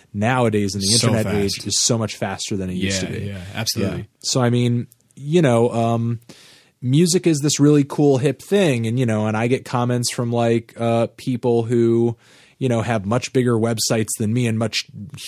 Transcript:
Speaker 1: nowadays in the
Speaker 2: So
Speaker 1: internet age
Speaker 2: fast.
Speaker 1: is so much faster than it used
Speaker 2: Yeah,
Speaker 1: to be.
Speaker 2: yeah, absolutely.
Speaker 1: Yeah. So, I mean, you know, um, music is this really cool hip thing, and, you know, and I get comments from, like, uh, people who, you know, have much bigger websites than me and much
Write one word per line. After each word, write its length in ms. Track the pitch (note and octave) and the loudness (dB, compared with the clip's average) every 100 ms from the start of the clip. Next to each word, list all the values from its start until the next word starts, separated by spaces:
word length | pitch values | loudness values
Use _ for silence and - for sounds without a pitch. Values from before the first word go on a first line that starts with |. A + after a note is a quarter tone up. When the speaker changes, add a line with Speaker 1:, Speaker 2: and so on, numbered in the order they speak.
| _ | _
Speaker 1:
nowadays 640 | G#2 A2 C3 A#2 G#2 G2+ G2+ | -4 0 2 2 2 -2 -2
in 40 | |
the 60 | F#2+ | 0
Speaker 2:
So 220 | A#2 A#2 | 2 2
Speaker 1:
internet 260 | A2 F#2+ G#2 | 0 0 0
age 200 | G2+ - | -2 -4
Speaker 2:
fast. 120 | G2+ | -6
Speaker 1:
is 100 | - | -2
so 160 | - A#2 | 0 0
much 180 | G#2+ - | -2 -4
faster 400 | G2+ F#2+ - G2+ | -6 -6 -6 -6
than 140 | F#2 | -4
it 60 | F#2 | -4
used 280 | F#2+ F#2+ | -2 -2
Speaker 2:
Yeah, 60 | F2+ | -4
Speaker 1:
to 100 | - | -6
be. 60 | G2 | -8
Speaker 2:
yeah, 160 | G2 F2+ | -10 -12
absolutely. 440 | G#2 A#2 - - - | -8 -6 -2 -4 -4
Speaker 1:
Yeah. 60 | G#2+ _ | -10 _
So, 180 | - C3+ | -4 0
I 80 | A#2+ | 2
mean, 380 | A#2+ B2 A#2+ - _ _ - | 2 0 -2 -4 _ _ -16
you 240 | C#3+ F3 | 0 2
know, 280 | D3 A#2 A#2 | 4 4 4
um, 480 | A2+ A#2 A#2 A#2 A2+ _ - - - _ _ | 2 0 0 -2 -4 _ -20 -20 -20 _ _
music 460 | B2 C#3+ F3 F3 F3 | 0 2 4 2 2
is 120 | D3 | 0
this 200 | C#3+ - | 0 4
really 240 | D3 D3+ | 6 6
cool 340 | C#3 - C#3+ C3+ | 2 2 4 4
hip 240 | C#3+ C3 | 2 -2
thing, 460 | - G3+ F3+ A#2+ A2+ | -2 2 2 2 0
and, 100 | B2 | 0
you 80 | A#2+ | 0
know, 220 | G#2+ G#2+ | 0 0
and 80 | G#2+ | 0
I 120 | A#2+ | 0
get 180 | B2+ - | -2 -2
comments 440 | B2+ B2 B2 A#2+ | -2 0 0 -2
from, 220 | - A#2 | -4 -2
like, 420 | A#2 A#2 A#2 - - | 0 2 0 -2 -6
uh, 280 | A#2 A#2 A2+ - | -2 0 -2 -4
people 460 | - B2 B2 A#2 | -6 -2 0 0
who, 520 | A2+ A#2+ A#2 A#2 A#2 A#2 _ - - - | 2 2 2 2 0 -2 _ -20 -20 -6
you 100 | C3 | -2
know, 120 | A2+ | -2
have 240 | G#2 A2+ F#2+ | 0 -2 0
much 280 | A#2+ - | -2 0
bigger 220 | C3+ B2 A#2 | 0 2 2
websites 500 | A2+ A2 - A#2 A2 - | 0 -2 -2 -2 -2 -4
than 120 | G#2+ | -2
me 160 | A#2+ A#2+ | 0 -2
and 100 | A2 | -2
much 280 | A2+ - - A2 G2+ - | -4 -6 -10 -14 -16 -14